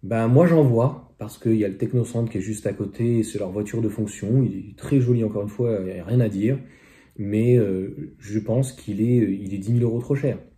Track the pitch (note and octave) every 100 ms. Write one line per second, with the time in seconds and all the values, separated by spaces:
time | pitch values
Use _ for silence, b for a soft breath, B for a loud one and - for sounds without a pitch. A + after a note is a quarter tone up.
0 | F#2+ A2+ A#2 B2+ F3 E3 C#3+ A#2 C3 -
1 | - _ A2 - A#2 A2 G2+ F#2+ A2 B2+
2 | A2 A#2 A#2 - F#2+ G#2+ G#2+ F#2+ G2 -
3 | A#2 A#2 A2 G2+ F#2+ G2 G#2 A2+ A2 G#2
4 | G#2 - G2+ B2+ C3 F#2+ G#2+ - - C#3
5 | B2 A#2+ A2 G2+ G2+ - A#2+ G#2+ F#2+ F#2
6 | F2 A#2+ A2+ G2 G#2+ C#3 B B B B
7 | B - G2+ G#2 A#2+ B2 G2+ F#2+ F#2+ -
8 | - - G2+ G#2+ G#2 A2+ C3 - - G2
9 | A2+ B2 G#2 G2 G2 G2 G2 A#2+ A#2+ A#2
10 | A#2+ C#3 C#3+ G2 -